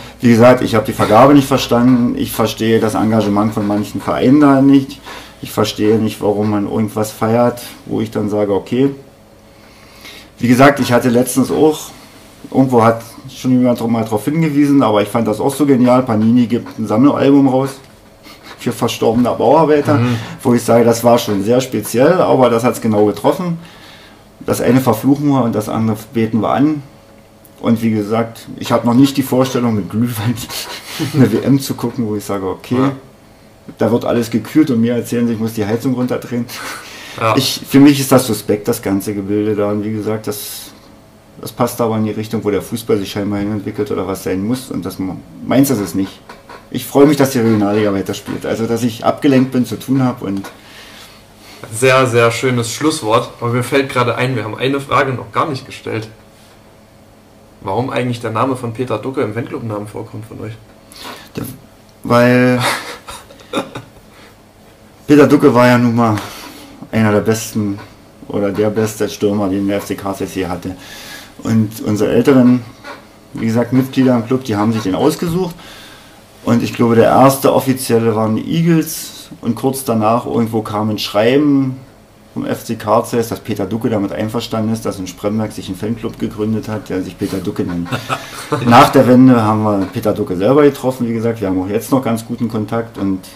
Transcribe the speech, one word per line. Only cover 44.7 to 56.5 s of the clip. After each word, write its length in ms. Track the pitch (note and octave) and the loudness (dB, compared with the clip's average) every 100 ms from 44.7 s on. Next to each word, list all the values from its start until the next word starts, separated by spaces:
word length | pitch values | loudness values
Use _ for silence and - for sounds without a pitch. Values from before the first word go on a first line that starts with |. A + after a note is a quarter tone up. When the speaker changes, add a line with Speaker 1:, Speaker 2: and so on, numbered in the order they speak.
Speaker 1:
Und 120 | - | -8
das, 120 | - - F#2+ - - - - | -8 -6 -8 -8 -14 -14 0
meins 240 | B2+ C#3 | 2 2
ist 80 | A2 | 0
es 160 | F#2 | -2
nicht. 240 | F#2+ F#2+ - - - - - - | -4 -6 -8 -20 -20 -20 -20 -12
Ich 120 | B2 | -10
freue 220 | - C#3 C#3+ | -2 4 4
mich, 100 | C#3 | 4
dass 140 | C3 | 0
die 80 | B2+ | 2
Regionalliga 560 | A2+ G#2+ G2+ G#2 G#2 | 2 2 2 0 0
weiterspielt. 500 | G2 F#2 F#2+ - - | -2 -4 -8 -8 -8
Also, 220 | D3 G#3+ A3+ | -6 -4 -2
dass 160 | A2 | -2
ich 220 | A#2+ G#2+ | -2 -2
abgelenkt 480 | - - D3 C3 C3 | -2 0 2 2 2
bin, 140 | B2+ A#2 | 0 -4
zu 120 | G#2+ | -6
tun 240 | - C#3 | -2 0
habe 220 | B2+ A#2+ | 0 -2
und 260 | G2 G2 G2 - - - - - - - - - - - - | -6 -8 -8 -16 -20 -20 -20 -20 -20 -20 -20 -20 -20 -20 -14
Speaker 2:
Sehr, 340 | G#2+ C3 C3 B2+ | -2 2 4 4
sehr 220 | A#2 A#2 | 4 2
schönes 400 | - C3 B2 A2+ | 2 -2 -2 -4
Schlusswort. 580 | - D3+ D#3 A2 A#2 A#2+ - | -4 -4 -2 0 0 -2 -6
Aber 100 | A#2+ | -4
mir 100 | B2 | -4
fällt 260 | A#2+ C#3 C3+ | 0 -2 0
gerade 260 | B2+ A#2 A2 | 0 -2 -2
ein, 180 | B2+ | -2
wir 80 | B2 | -4
haben 140 | G#2+ - | -6 -4
eine 240 | C3 C#3 | -4 -4
Frage 320 | C#3 B2 C3+ | -2 -2 0
noch 180 | A#2+ G#2+ | -4 -6
gar 180 | A#2+ D#3 | -4 -4
nicht 160 | C3 | -6
gestellt. 440 | - - G#2+ A2 - - - - - | -10 -14 -8 -8 -8 -16 -20 -20 -20